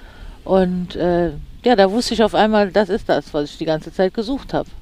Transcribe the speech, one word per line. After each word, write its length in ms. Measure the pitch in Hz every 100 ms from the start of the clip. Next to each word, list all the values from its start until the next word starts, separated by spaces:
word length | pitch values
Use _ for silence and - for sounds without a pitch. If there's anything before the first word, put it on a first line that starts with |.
| - - - -
Und, 520 | - 190 185 180 180 -
äh, 320 | 170 175 170 147 - -
ja, 120 | - 370
da 120 | 190
wusste 240 | 214 - 220
ich 80 |
auf 120 | 214 170
einmal, 340 | 214 214 202
das 180 | 190 190
ist 180 | 190 -
das, 260 | 147 -
was 180 | 156 147
ich 60 | -
die 80 | 160
ganze 280 | 156 160
Zeit 200 | - 190
gesucht 400 | - 208 269 -
hab. 140 | 151 - -